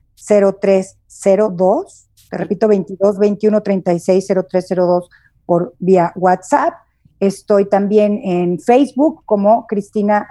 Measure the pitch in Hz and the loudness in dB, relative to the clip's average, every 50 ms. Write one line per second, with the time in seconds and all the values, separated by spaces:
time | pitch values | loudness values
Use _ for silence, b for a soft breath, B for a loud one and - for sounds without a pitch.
0 | _ _ _ _ - - 214 202 202 196 190 196 - 196 196 190 185 - - _ | _ _ _ _ -2 0 2 2 2 2 0 -2 0 0 0 0 0 -4 -12 _
1 | _ _ - - - 202 190 196 214 214 180 170 185 185 220 311 392 - - _ | _ _ -12 -4 0 2 2 2 2 -2 -2 0 0 0 0 0 -2 -8 -14 _
2 | _ _ _ _ _ - - - 190 165 202 175 220 214 208 196 170 - 190 170 | _ _ _ _ _ -14 -10 -8 -6 -6 -4 -2 0 0 0 0 -2 -4 -6 -2
3 | 196 202 208 185 208 208 208 208 214 214 208 214 214 202 196 190 165 185 175 170 | -2 -2 0 0 0 -2 -2 0 -2 0 0 0 -2 -2 -4 -2 -2 -2 -4 -2
4 | - - 185 190 190 - 196 190 185 - - 185 180 - 185 180 180 175 180 175 | 0 0 0 0 0 -2 -2 -2 -2 -2 -4 -4 -4 -2 -2 -2 0 0 0 0
5 | 175 - b b b b b b _ - 175 170 175 - - - 180 180 190 180 | -2 -6 b b b b b b _ -2 -2 -2 -2 -4 -8 -6 0 2 2 2
6 | 170 175 - 180 180 185 185 185 - - 285 262 277 339 - - _ _ _ _ | 2 0 -2 -2 0 0 0 0 -2 -2 -2 0 0 -2 -6 -8 _ _ _ _
7 | _ _ _ - 196 196 196 - - - 208 196 196 196 202 196 202 196 214 214 | _ _ _ -4 -2 -2 -4 -4 -4 0 0 0 0 0 0 -2 0 2 2 2
8 | 208 208 208 208 - 196 175 175 180 175 180 170 - - 240 262 285 - - 247 | 2 2 0 -4 -4 -4 -2 -2 -2 -2 -4 -4 0 2 2 2 2 0 -2 0
9 | 294 320 320 - _ - 214 202 196 208 226 226 - - 220 202 196 - - 214 | 0 0 -2 -4 _ -4 -2 0 2 2 2 2 0 -4 -6 -6 -6 -6 -4 -4
10 | 202 208 208 208 208 - | -2 0 0 -2 -2 -6